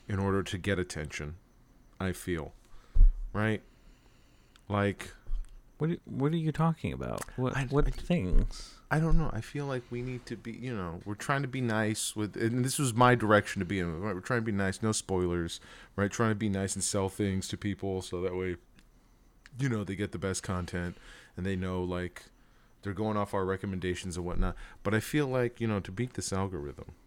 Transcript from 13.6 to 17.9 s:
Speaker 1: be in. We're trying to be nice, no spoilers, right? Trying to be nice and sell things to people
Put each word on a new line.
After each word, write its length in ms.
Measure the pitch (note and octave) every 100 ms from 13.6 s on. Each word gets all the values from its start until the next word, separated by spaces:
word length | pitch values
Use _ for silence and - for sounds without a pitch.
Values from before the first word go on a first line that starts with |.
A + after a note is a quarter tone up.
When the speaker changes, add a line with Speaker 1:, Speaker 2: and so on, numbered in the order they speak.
| F2
Speaker 1:
be 140 | G2
in. 220 | E2+ D#2+
We're 180 | G#2 F#2
trying 180 | - B2
to 60 | A2+
be 60 |
nice, 280 | G2+ G2 F#2+
no 100 | A2
spoilers, 680 | G#2+ - F#2+ F2+ F2 E2+ - - - - -
right? 120 | G2+
Trying 220 | - A2+
to 40 | G#2
be 120 | A2
nice 240 | G2 G2
and 100 | G2
sell 260 | - G2+ F#2+
things 380 | - G2+ F#2+ -
to 80 | F#2+
people 440 | G#2 F#2 G2